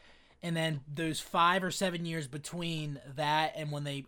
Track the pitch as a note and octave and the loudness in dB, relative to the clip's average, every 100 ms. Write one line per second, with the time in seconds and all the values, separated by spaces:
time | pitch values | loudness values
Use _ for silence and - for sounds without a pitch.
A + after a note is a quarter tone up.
0 | - - _ - E3+ E3 D#3+ D3 D3 C#3+ | -20 -20 _ -8 -2 0 0 -2 -6 -4
1 | D#3+ D3 - F3+ E3+ F#3 F#3 - F#3 E3+ | -2 -2 0 4 6 6 2 0 0 0
2 | E3+ E3 C3+ D3+ - F3 E3+ D#3+ D3+ C#3 | -2 -4 -4 -8 -8 -4 -2 -2 -4 -6
3 | C#3 C3+ D3 D#3 D#3 - D3+ C#3+ C#3+ C#3 | -8 -2 4 4 4 0 -4 -4 -4 -6